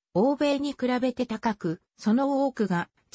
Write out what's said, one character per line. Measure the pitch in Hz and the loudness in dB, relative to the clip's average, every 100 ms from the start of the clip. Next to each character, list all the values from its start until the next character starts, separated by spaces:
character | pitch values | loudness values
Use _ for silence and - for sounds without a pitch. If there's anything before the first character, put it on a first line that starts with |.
| _ | _
欧 | 175 262 285 | 2 2 2
米 | 285 277 | 0 0
に | 285 | -2
比 | - 254 247 | -4 -2 0
べ | 254 | -2
て | - - | -2 -6
高 | 220 233 202 | -2 -4 -2
く、 | 170 160 _ _ | -4 -6 _ _
そ | 214 | 0
の | 233 277 269 277 | 2 2 2 0
多 | |
く | 262 196 | 0 -2
が | 170 - _ _ | -2 -4 _ _